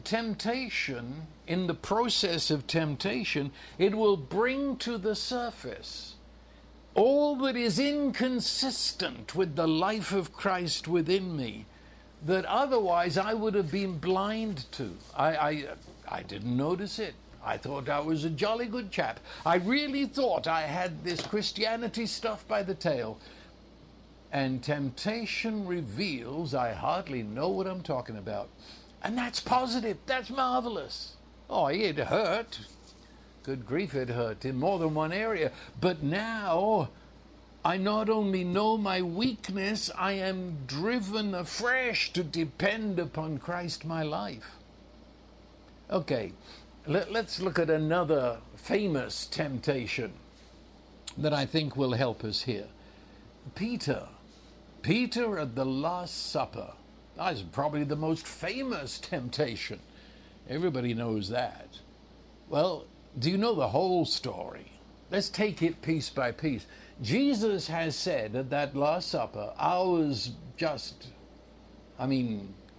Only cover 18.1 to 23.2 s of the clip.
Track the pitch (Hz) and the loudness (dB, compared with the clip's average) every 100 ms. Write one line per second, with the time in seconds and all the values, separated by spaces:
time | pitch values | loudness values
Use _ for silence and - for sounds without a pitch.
18.1 | 160 165 143 208 226 240 247 196 - 160 | 0 0 0 0 0 -2 -4 -4 -2 -2
19.1 | - - - - 175 180 277 294 277 277 | -4 -12 -4 2 4 4 2 2 0 0
20.1 | 277 247 170 160 160 156 175 180 151 165 | 2 2 2 2 0 0 -2 -2 -2 -4
21.1 | 170 - 208 - - 220 226 233 226 226 | -4 -2 -2 -2 0 0 0 -2 -2 -4
22.1 | - 226 214 - 214 190 190 170 131 110 | -2 -4 -4 -2 -2 0 -2 0 0 -2
23.1 | 110 | -8